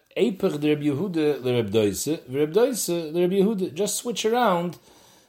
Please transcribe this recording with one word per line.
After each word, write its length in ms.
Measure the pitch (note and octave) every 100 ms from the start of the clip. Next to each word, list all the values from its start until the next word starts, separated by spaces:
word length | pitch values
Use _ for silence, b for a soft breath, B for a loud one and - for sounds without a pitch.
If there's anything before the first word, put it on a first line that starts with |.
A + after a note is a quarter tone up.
| _ D3
Eipach 420 | A3+ F#3 F#3+ D3
the 100 | D3+
Reb 120 | D3
Yehuda, 640 | D3 C#3 G3 D#3+ D3+ C3+
the 100 | B2+
Reb 180 | B2 G#2
Doise, 340 | A2 G#2 F#2+ C#3
the 340 | E3 B2+ C3+
Reb 140 | D3+
Doise, 340 | F#3+ C4 A3+ -
the 260 | E3+ D#3
Reb 180 | E3+ F3+
Yehuda. 420 | G3 G3 G3+ F#3
Just 240 | D#3+ G3+ -
switch 280 | A#3+ - A3
around 540 | A#3+ A3+ F3 F3 - b b b b